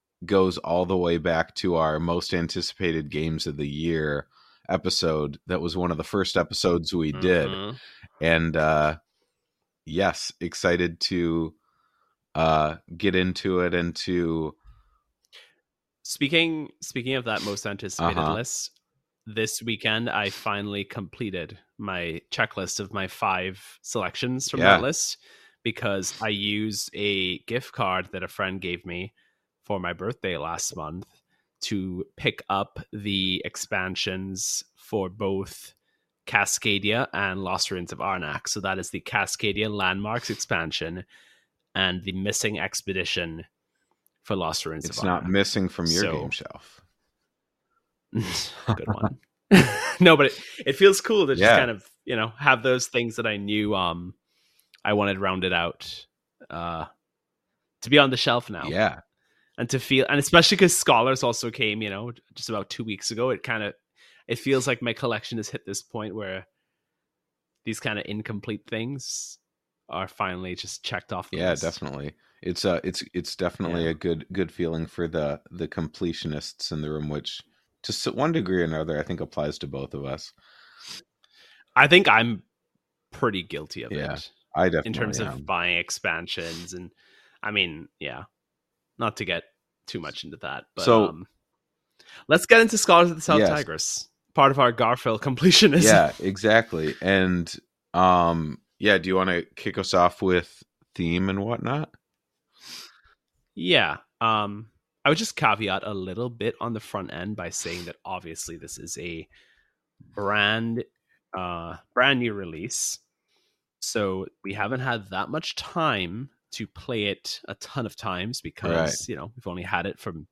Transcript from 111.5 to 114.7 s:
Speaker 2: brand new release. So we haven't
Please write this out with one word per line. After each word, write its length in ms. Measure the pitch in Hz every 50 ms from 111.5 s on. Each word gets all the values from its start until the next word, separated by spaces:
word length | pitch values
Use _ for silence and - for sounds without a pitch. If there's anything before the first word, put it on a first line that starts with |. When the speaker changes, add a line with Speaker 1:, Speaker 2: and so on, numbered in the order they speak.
| 87 85 85 85 82 - - _ _
Speaker 2:
brand 260 | 123 123 139 139 127
new 140 | 123 117 104
release. 680 | 101 95 85 82 78 90 117 - - - - - - _ _ _ _ _ _ _ _ _ _ _ _ _ _ _ _
So 480 | - - - 113 104 98 95 95 95 - - _ -
we 100 | 98 95
haven't 280 | 101 104 104